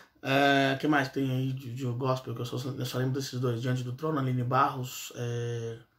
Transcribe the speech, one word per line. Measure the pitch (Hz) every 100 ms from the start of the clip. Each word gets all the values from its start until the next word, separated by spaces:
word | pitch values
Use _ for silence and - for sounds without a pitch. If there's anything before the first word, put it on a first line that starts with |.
| - _ 135
É, | 135 143 139 135 135
que | 147
mais | 151 135
tem | 135 135
aí | 127 131
de, | 131 123
de | 123
gospel, | 127 120 131 131 -
que | 117
eu | 123
só, | 123
eu | 131 127 127
só | 127
lembro | 131
desses | 135 135 123
dois, | 127 113
Diante | 127 127
do | 123
Trono, | 123 156 151
Aline | 131 127
Barros, | 123 131 143 135 127 - - -
é, | 120 120 120 117 117 113 -